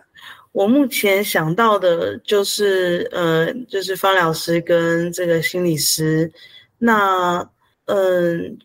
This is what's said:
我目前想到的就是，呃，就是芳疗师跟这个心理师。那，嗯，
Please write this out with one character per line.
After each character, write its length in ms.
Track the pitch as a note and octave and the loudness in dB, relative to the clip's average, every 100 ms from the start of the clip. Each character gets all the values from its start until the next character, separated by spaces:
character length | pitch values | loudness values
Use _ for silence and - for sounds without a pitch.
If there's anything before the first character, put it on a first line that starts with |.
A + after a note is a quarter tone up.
| - - - - _ | -20 -20 -20 -20 _
我 120 | - G3 | -2 2
目 220 | C#4 C4 | 2 2
前 360 | - G#3 G3 | 0 0 0
想 300 | G#3 F#3+ D#3+ | 0 -2 0
到 240 | F3+ A#3 G#3 | 2 2 2
的 400 | F3+ E3+ F#3 G3+ | 2 0 -2 -6
就 240 | - G#3 | -2 0
是， 640 | G3+ - G3+ F#3+ F3+ F3 - | 0 0 0 2 0 -2 -4
呃， 420 | F3+ E3+ D#3+ E3 B3 - | -2 0 0 0 -4 -8
就 120 | G3 | -6
是 160 | F#3 F#3 | -6 -2
芳 200 | G3 F#3+ | 0 2
疗 180 | E3 | 2
师 260 | D#3+ - E3+ | -2 -2 -2
跟 520 | E3 E3+ E3+ E3+ F3 | 2 2 2 0 -2
这 140 | E3+ F3 | -4 -2
个 120 | E3 | 0
心 240 | D#3 F3+ | -2 -2
理 140 | F3+ D3+ | -2 0
师。 540 | C#3 - D#3 D#3 E3 - - - _ _ | -2 -2 0 0 -2 -6 -20 -20 _ _
那， 680 | A#3 A3 G3 F#3 F3+ F3 - _ _ _ - | 2 2 2 2 0 -2 -4 _ _ _ -4
嗯， 720 | G3+ F#3+ F3+ F3 E3+ F#3 - | 0 2 2 0 -2 -6 -12